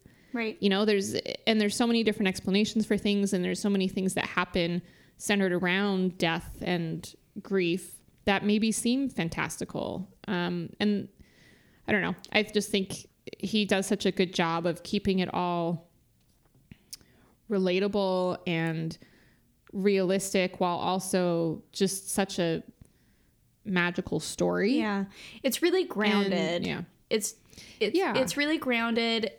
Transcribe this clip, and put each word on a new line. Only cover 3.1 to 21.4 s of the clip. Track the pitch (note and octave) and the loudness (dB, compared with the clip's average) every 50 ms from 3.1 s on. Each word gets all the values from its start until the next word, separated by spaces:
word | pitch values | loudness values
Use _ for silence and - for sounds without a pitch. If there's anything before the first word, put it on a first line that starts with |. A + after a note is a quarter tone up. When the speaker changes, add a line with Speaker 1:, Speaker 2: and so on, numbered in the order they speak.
| G3+ G3+ G3+ G3 - | 2 2 2 2 0
Speaker 2:
and | F#3 F3 | 0 0
there's | F#3 F#3 F#3+ | 0 -2 0
so | - G#3 | 0 2
many | G3+ G3 F#3 F#3 | 2 2 2 0
things | - G3+ F#3+ F#3+ - | 0 0 -2 0 0
that | - - | -2 -2
happen | - - - F3+ - - F#3+ E3+ E3+ F3 F3 - - - - - _ _ - | -2 -2 -2 -2 0 0 0 0 0 0 -2 -4 -8 -14 -20 -20 _ _ -8
centered | - - G#3 G3+ G3 F#3 F3 | -2 0 2 2 4 2 2
around | F3 F3 F3 F3+ F#3+ G3+ G3+ G3 F#3 F#3 F#3 F3 - | 2 2 2 2 2 2 2 2 2 0 0 0 0
death | F3+ E3 E3 F3 - - - - | 0 0 0 -2 -4 -8 -12 -8
and | - F3 F3+ E3+ E3+ D#3+ D#3+ E3 - - - - _ _ _ G#3 - | -4 -2 -2 -2 -2 -4 -6 -8 -10 -14 -18 -20 _ _ _ -16 -6
grief | - G3 F#3+ F3+ E3+ E3+ F#3+ - - - - _ _ _ _ _ | -2 0 2 2 2 0 -2 -4 -10 -18 -20 _ _ _ _ _
that | - G3 F#3+ - | 0 2 2 2
maybe | G#3 G#3 A3 G#3+ A3 G3+ | 2 2 4 4 2 0
seem | - - A#3 B3 C4+ C#4 B3+ | 0 0 0 0 2 0 -2
fantastical. | A#3+ - E3 E3 - - D#3 E3+ - - - - - - - - - F#3 F#3+ - - _ - - | -2 -2 -4 -2 -2 -4 -4 -4 -6 -8 -8 -8 -6 -6 -4 -4 -6 -6 -8 -10 -14 _ -8 -6
Um, | G3 F3 F3 F3 F3+ F3 E3 - - - | -4 -2 -2 -2 -4 -4 -6 -8 -6 -2
and | G#3 G#3 G#3 G3 - - - - - - _ _ - - - _ _ _ _ _ _ - | 0 0 0 0 -4 -8 -14 -20 -20 -20 _ _ -20 -20 -20 _ _ _ _ _ _ -2
I | G#3+ | 0
don't | G3+ | 0
know. | F3 - F#3 - - - - | 0 -2 -4 -6 -8 -2 -2
I | G#3+ G#3 | 0 0
just | G#3 - G#3+ G3+ - | 0 0 -2 -2 0
think | - G3+ F#3+ G3 F3 - - - _ _ _ - - - | 0 -2 -2 -2 -6 -10 -12 -16 _ _ _ -18 -12 -10
he | - G3 - G#3+ G#3 | -6 -2 0 0 2
does | - G3+ F#3+ F#3+ - | 2 2 0 0 0
such | G#3+ G3 - | -2 0 0
a | G3 | 0
good | F3+ - F#3+ F3+ F#3+ | 0 2 0 0 0
job | - F3 E3 E3 E3+ E3+ | 0 0 0 0 0 0
of | F3 E3 E3+ - | -2 -2 -4 -6
keeping | - - G3+ - G3+ F#3+ F#3 | -6 -4 -2 0 0 0 0
it | F3+ - - | 0 0 -2
all | - F3+ F3 F3 F3 E3+ E3 F3 D#3+ - _ _ _ _ _ _ _ _ _ _ _ _ _ _ _ _ _ - - _ _ - - - _ _ _ _ _ _ _ _ - | -2 -2 0 0 0 0 -2 -2 -4 -6 _ _ _ _ _ _ _ _ _ _ _ _ _ _ _ _ _ -20 -20 _ _ -20 -20 -20 _ _ _ _ _ _ _ _ -2
relatable | G#3+ F#3+ F#3 F#3 F3+ F#3 G3+ G#3 G3+ G#3 G3 F#3+ F#3 F3+ F3+ F3+ F3+ - - | 0 2 2 2 2 2 2 2 2 0 0 2 2 0 0 0 -2 -2 -2
and | F3+ E3+ E3 E3 E3 D#3+ D#3+ D#3+ E3 E3 - - - - _ _ _ _ _ _ _ _ _ _ - - | -2 0 0 0 0 -2 -2 -4 -6 -8 -10 -14 -20 -20 _ _ _ _ _ _ _ _ _ _ -10 -6
realistic | G3+ F#3 G#3 G3+ F#3+ F#3+ F3 F#3+ G3 F#3+ - - G3 F3+ F#3 - - | 0 2 4 4 4 4 2 2 0 0 0 0 2 2 0 0 0
while | F#3 F3 F3 - | 0 0 0 0
also | - - F#3 F#3+ - - - F#3 F3+ F3 E3+ E3+ | 0 0 0 0 0 0 0 2 2 2 2 2